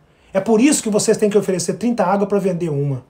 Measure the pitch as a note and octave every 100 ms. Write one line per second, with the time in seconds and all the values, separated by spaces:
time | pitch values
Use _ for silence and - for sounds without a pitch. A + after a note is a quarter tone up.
0 | _ _ _ F#3+ F#3+ G#3+ C#4 - A3+ G3+
1 | G#3+ A3 G#3+ G#3 G3 F3+ F3 F3+ A#3 A#3
2 | F3+ G3+ G3+ G3+ F#3 E3+ E3+ C#3+ C#3+ B2+